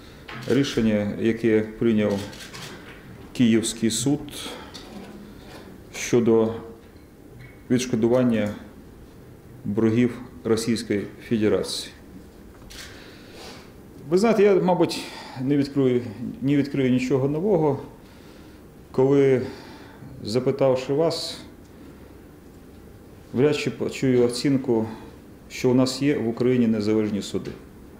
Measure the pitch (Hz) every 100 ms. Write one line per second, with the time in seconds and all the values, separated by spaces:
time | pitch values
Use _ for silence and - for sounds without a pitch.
0 | - - - - - 123 139 - 113 107
1 | 101 - 110 113 117 107 107 - 117 107
2 | 104 98 104 - - - - - - -
3 | - - - - 120 113 104 - 113 -
4 | 139 143 - - - - - - - -
5 | - - - - - - - - - -
6 | - 123 113 113 110 - - - - -
7 | - - - - - - - 123 - 110
8 | 117 127 123 110 104 101 - - - -
9 | - - - - - - 107 101 110 117
10 | 123 - - - 110 110 - 113 - 101
11 | 98 - - 117 107 95 - - - -
12 | - - - - - - - - - -
13 | - - - - - - - - - -
14 | 139 180 226 202 202 - 175 170 160 -
15 | - - - 127 131 143 139 143 131 123
16 | 107 107 110 - 135 143 139 139 131 127
17 | - 139 135 151 208 175 156 135 - -
18 | - - - - - - - - - -
19 | 135 143 135 127 127 - - - - -
20 | - - - 120 131 - 135 127 131 139
21 | 165 - - - - - - - - -
22 | - - - - - - - - - -
23 | - - - 113 147 147 139 - 110 -
24 | 135 123 120 - 147 135 123 113 110 -
25 | - - - - - - 127 127 127 -
26 | 143 139 113 117 123 127 113 110 104 110
27 | 104 101 - 95 - - - - - -